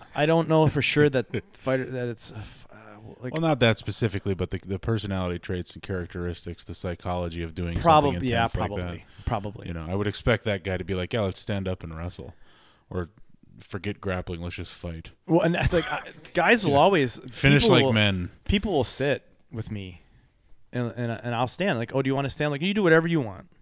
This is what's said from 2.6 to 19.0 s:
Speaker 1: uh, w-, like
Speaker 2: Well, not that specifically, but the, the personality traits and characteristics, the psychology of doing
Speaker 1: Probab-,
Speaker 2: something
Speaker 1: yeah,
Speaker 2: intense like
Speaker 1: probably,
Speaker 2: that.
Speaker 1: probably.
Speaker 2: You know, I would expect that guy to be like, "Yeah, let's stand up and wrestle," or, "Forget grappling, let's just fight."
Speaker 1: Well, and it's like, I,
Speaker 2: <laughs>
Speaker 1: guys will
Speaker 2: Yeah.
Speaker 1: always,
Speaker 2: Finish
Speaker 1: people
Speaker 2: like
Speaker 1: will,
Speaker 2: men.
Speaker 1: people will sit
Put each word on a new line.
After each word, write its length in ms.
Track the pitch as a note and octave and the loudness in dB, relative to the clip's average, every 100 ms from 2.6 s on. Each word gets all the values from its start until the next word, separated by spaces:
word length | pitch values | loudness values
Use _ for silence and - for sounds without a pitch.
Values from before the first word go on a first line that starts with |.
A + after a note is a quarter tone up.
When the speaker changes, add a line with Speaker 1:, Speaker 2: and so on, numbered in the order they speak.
| - | -20
Speaker 1:
uh, 60 | G#2+ A2 G#2 | -20 -20 -20
w-, 200 | A2 - | -20 -12
like 120 | B2+ | -8
Speaker 2:
Well, 80 | D#3 | -2
not 180 | E3 C3+ | 0 4
that 180 | A#2 G#2+ | 4 4
specifically, 560 | - - A2+ G2+ G2+ | -2 -2 -2 0 -4
but 160 | F2+ F#2 | -2 -2
the, 80 | F#2 | -4
the 200 | F#2 F#2+ | -6 -6
personality 600 | - A2 G2 F#2+ F2+ F2 | -2 -2 -2 -4 -4 -4
traits 360 | - F2+ F2 | -6 -6 -6
and 80 | D#2+ | -12
characteristics, 840 | - F#2 E2+ F2+ F2 E2+ - E2 | -8 -6 -6 -6 -6 -6 -10 -14
the 100 | - | -14
psychology 680 | E2+ F2+ E2+ F#2 F2+ F2 E2+ | -10 -8 -6 -6 -4 -4 -6
of 120 | E2 | -8
doing 220 | D#2+ E2+ E2+ | -6 -4 0
Speaker 1:
Probab-, 40 | E3+ D3+ | 4 4
Speaker 2:
something 100 | C#3+ F2 B2+ | 4 0 -2
Speaker 1:
yeah, 160 | A#2 | 0
Speaker 2:
intense 120 | A2+ - | 0 -2
like 120 | G#2+ | -4
Speaker 1:
probably, 140 | G2+ | -4
Speaker 2:
that. 420 | F2+ E2+ - - | -6 -10 -14 -12
Speaker 1:
probably. 440 | - A2 G2+ G2 F#2+ | -6 -4 -6 -12 -10
Speaker 2:
You 60 | |
know, 120 | E2 D#2+ | -10 -4
I 60 | |
would 120 | F#2+ G#2 | -2 -2
expect 380 | - - A2 | -2 0 0
that 200 | A2 G2 | 0 -4
guy 120 | G2 F#2 | -4 -6
to 80 | |
be 100 | F2 | -4
like, 180 | F#2 F2+ | -4 -2
"Yeah, 100 | A#2 | -2
let's 180 | G2 - | -2 -4
stand 260 | - G2+ F#2 | -6 -4 -4
up 140 | F#2 | -6
and 120 | E2 D#2+ | -8 -8
wrestle," 380 | F2+ - C2 - - - _ _ _ | -8 -10 -14 -18 -20 -20 _ _ _
or, 200 | F#2 E2+ - - - - G1+ | -8 -8 -12 -20 -20 -20 -20
"Forget 400 | - G2 G#2 G2 | -14 -8 -8 -6
grappling, 420 | G2 F2+ F2 E2+ | -4 -4 -4 -8
let's 140 | F2 F#2 | -8 -10
just 160 | E2+ | -12
fight." 400 | - F2 E2 - - - | -12 -12 -12 -14 -18 0
Speaker 1:
Well, 160 | E3 | 2
and 120 | E3 F3 | 2 2
it's 160 | - | 2
like, 180 | F3 - | 2 0
I, 120 | D3+ - - | -6 -8 -18
Speaker 2:
<laughs> 140 | - | -6
Speaker 1:
guys 300 | F3 E3+ A#3 | 0 4 4
will 80 | F#3 | 6
Speaker 2:
Yeah. 60 | C#3 | 6
Speaker 1:
always, 360 | F3 F#3 B2+ - - | 6 6 2 -2 -12
Speaker 2:
Finish 320 | - C#3 C#3+ | 2 6 8
Speaker 1:
people 140 | - B2+ | 8 8
Speaker 2:
like 80 | |
Speaker 1:
will, 80 | C3 | 6
Speaker 2:
men. 380 | A2 G#2 F#2+ F2+ - | 4 4 2 -2 -6
Speaker 1:
people 280 | - G3+ G#3+ | -2 0 2
will 120 | D#3 | 0
sit 400 | A#2 - | 0 -2